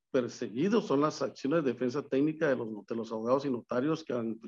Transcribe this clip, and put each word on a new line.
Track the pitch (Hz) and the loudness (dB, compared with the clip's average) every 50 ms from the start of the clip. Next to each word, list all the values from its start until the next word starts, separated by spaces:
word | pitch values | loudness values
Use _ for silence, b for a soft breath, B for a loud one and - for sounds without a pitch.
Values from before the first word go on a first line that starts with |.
| _ _ | _ _
perseguido | - 131 120 117 - - 123 104 98 123 160 196 226 220 | 0 0 0 0 -4 -6 -8 -6 -2 0 2 4 4 2
son | - - 143 139 147 | 2 2 2 2 2
las | 151 147 - 135 | 2 0 -2 -4
acciones | 107 - - - 135 156 170 147 | -4 -4 -4 -2 2 2 2 2
de | 127 117 | 2 0
defensa | - 131 123 120 147 - | 0 -2 -2 -2 -2 -4
técnica | - 135 135 143 156 156 156 165 147 | 0 0 2 2 2 2 0 2 2
de | 131 | 2
los, | 120 120 110 110 101 98 | 0 -2 -6 -8 -10 -8
de | - 117 | -6 -6
los | 117 110 113 117 | -6 -4 -4 -6
abogados | 110 110 120 131 143 143 | -4 0 2 2 2 2
y | 143 | 0
notarios | 123 113 - - 120 123 131 156 160 156 - | -2 -4 -4 -2 -2 0 0 0 -2 -2 -4
que | - 123 | -4 -4
han, | 123 113 113 110 - - | -2 -2 -2 -4 -6 -10